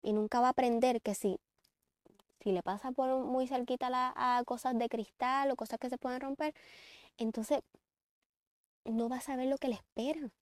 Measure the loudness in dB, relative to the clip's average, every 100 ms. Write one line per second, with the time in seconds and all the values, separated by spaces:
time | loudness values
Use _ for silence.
0 | 0 0 0 4 4 6 4 6 4 4
1 | 0 0 0 0 _ _ _ _ _ _
2 | _ _ _ _ -2 0 0 -4 -4 0
3 | 2 2 0 0 0 -2 -2 -2 0 0
4 | -2 0 2 2 0 -2 -2 0 0 -2
5 | -6 _ 0 2 0 -2 -4 -6 -6 -6
6 | -6 -6 -6 -4 -4 -6 -20 -20 -20 -20
7 | -20 -6 -4 -4 0 0 -2 _ _ _
8 | _ _ _ _ _ _ _ _ -4 -2
9 | 0 -2 -4 -2 0 0 0 -4 -6 -6
10 | -4 -2 -6 _